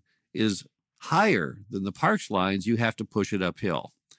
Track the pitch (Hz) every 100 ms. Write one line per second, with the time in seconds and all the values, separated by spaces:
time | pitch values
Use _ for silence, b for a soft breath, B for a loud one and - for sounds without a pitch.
0 | - _ _ - 110 98 - _ _ _
1 | - 165 214 131 73 - - 101 95 -
2 | 180 214 - 98 92 98 98 117 117 -
3 | 107 107 98 101 90 82 104 73 - _
4 | _